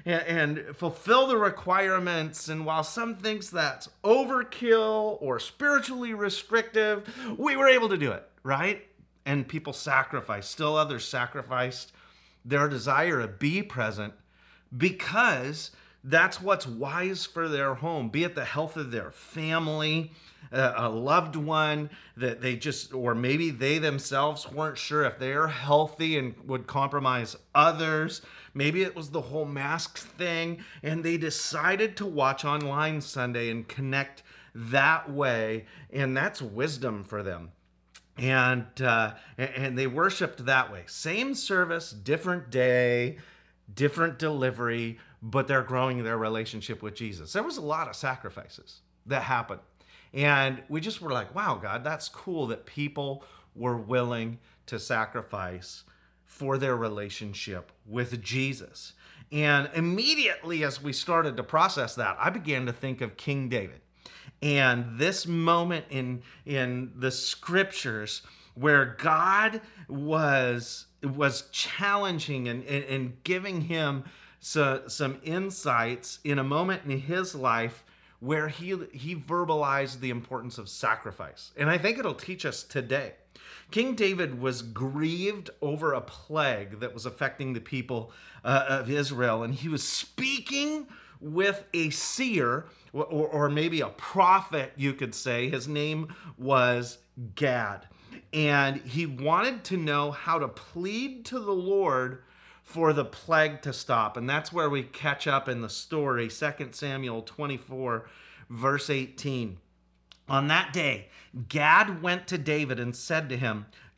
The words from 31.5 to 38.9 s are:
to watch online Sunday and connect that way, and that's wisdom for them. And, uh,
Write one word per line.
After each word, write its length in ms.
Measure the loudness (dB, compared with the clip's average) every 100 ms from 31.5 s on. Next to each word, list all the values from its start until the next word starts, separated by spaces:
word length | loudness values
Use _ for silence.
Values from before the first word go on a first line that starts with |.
| 2 2 4 2 -2
to 80 | -4
watch 400 | 2 2 2 0
online 560 | 0 0 0 0 -2
Sunday 480 | -4 -4 -2 -2 -2
and 180 | -4 -6
connect 560 | -6 -2 -2 -2 -8 -20 -20 -18 -12
that 560 | 0 4 6 4 0
way, 540 | 0 2 2 0 -4 -8 -18 -8
and 240 | -2 0 0
that's 260 | -2 -4
wisdom 600 | -8 -4 -4 -2 -4 -4
for 200 | -6 -6
them. 280 | -6 -8 -12 -20 _ _ _ -20 _ -4
And, 460 | 2 4 4 2 -4 -2
uh, 320 | 2